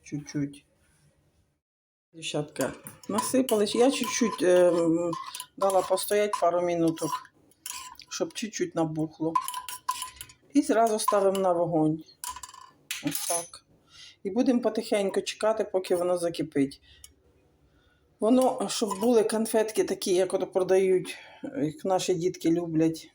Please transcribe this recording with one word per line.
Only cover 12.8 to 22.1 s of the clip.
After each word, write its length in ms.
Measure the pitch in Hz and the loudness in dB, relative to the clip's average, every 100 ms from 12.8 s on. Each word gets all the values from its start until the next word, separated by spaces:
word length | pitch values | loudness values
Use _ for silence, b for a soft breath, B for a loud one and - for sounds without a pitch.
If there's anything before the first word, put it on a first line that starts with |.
| _ - 285 | _ -8 -6
Ось 220 | - - | -6 -4
так. 360 | 170 165 - _ _ B B B B | -4 -6 -18 _ _ B B B B
І 80 | 202 | -4
будемо 300 | 202 262 240 | 0 2 2
потихеньку 600 | 233 226 220 214 196 196 | 0 -2 -2 0 0 -2
чекати, 440 | 190 - 214 220 | -4 -2 -2 0
поки 320 | 202 185 185 180 | -2 -4 -2 0
воно 220 | 175 180 | 0 0
закипить. 640 | 170 165 156 143 139 - B B B _ _ _ _ _ _ _ _ _ _ _ | -2 -4 -4 -2 -2 -4 B B B _ _ _ _ _ _ _ _ _ _ _
Воно, 480 | 208 254 254 - 196 | 2 4 4 0 -6
щоб 320 | - 214 190 | -4 -4 0
були 240 | 233 233 | 4 4
конфетки 600 | 208 220 226 226 214 - | 4 0 0 0 0 0
такі, 300 | 180 190 - | -2 -2 0
як 200 | 180 185 | 0 2
от 180 | 190 180 | -2 -2
продають, 680 | 190 185 190 190 185 185 - B B - - | -2 4 4 4 2 0 -14 B B -12 -4
як 220 | 151 151 | -4 -2
наші 300 | 196 185 - | 0 0 2